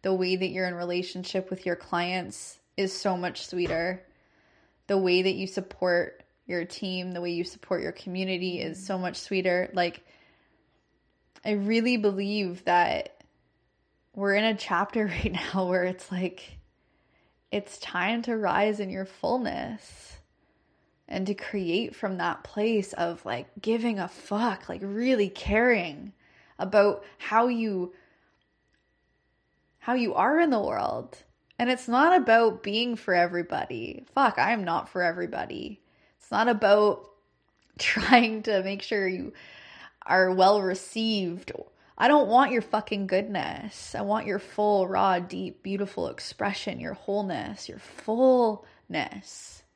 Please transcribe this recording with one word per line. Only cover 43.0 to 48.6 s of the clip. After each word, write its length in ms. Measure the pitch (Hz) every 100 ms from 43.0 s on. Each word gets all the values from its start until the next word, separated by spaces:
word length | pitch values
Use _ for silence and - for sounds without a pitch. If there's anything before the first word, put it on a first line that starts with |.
| 196
goodness. 880 | 190 208 196 160 - 214 - - -
I 60 |
want 260 | 202 214 202
your 120 | 202
full, 480 | - - 208 202 185
raw, 320 | 190 196 180
deep, 440 | 175 185 185 -
beautiful 460 | 190 196 202 - 170
expression, 720 | - - - 208 196 - -
your 140 | 160
wholeness, 760 | 196 - 202 202 147 - 208 -
your 100 | -
fullness. 1800 | - - - 226 262 254 233 208